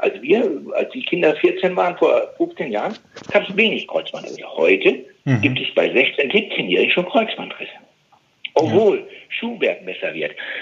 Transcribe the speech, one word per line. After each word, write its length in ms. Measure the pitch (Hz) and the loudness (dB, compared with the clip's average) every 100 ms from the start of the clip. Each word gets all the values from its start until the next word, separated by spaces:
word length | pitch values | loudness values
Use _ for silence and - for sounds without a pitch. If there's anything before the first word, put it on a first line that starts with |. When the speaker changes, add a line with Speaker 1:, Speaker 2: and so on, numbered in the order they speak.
Speaker 1:
als 220 | - - | -2 -2
wir, 400 | 127 214 214 143 - | 2 2 2 -2 -6
als 180 | - - | -4 -4
die 120 | 254 | -6
Kinder 320 | - 175 160 147 | -4 0 2 4
vierzehn 400 | 180 170 180 180 | 2 2 0 0
waren, 220 | 180 170 | 0 2
vor 360 | 156 123 - - | 4 4 0 -2
fünfzehn 340 | - - 156 | -4 -4 -4
Jahren, 240 | 104 151 220 _ - - | -2 -4 -6 _ -18 -2
gab's 240 | 202 196 196 | 0 2 2
wenig 300 | 220 135 - | 0 0 -4
Kreuzbandrisse. 560 | - - - - - - - | -6 -6 -8 -12 -14 -10 2
Heute 500 | 73 98 180 254 - _ 143 | 4 4 4 2 -2 _ 0
Speaker 2:
Mhm. 160 | 120 | 2
Speaker 1:
gibt 180 | 104 127 | 2 0
es 140 | - - | -2 0
bei 160 | 85 | 2
sechzehn, 400 | 123 139 - 135 | 2 2 0 0
siebzehnjährigen 600 | 214 208 - 135 - - | 0 0 -4 0 2 2
schon 140 | - 180 | 2 0
Kreuzbandrisse. 640 | 233 214 - - - - - _ _ _ _ _ _ - | 2 0 -2 -12 -12 -14 -16 _ _ _ _ _ _ -4
Obwohl 540 | - 113 185 214 143 - - - | 0 4 4 4 2 -6 -18 -12
Schuhwerk 580 | - 233 214 120 - 92 | -8 -6 -2 -2 -2 -6
besser 280 | - 80 | -8 -8
wird. 220 | 80 73 - - - | -6 -6 -8 -12 -12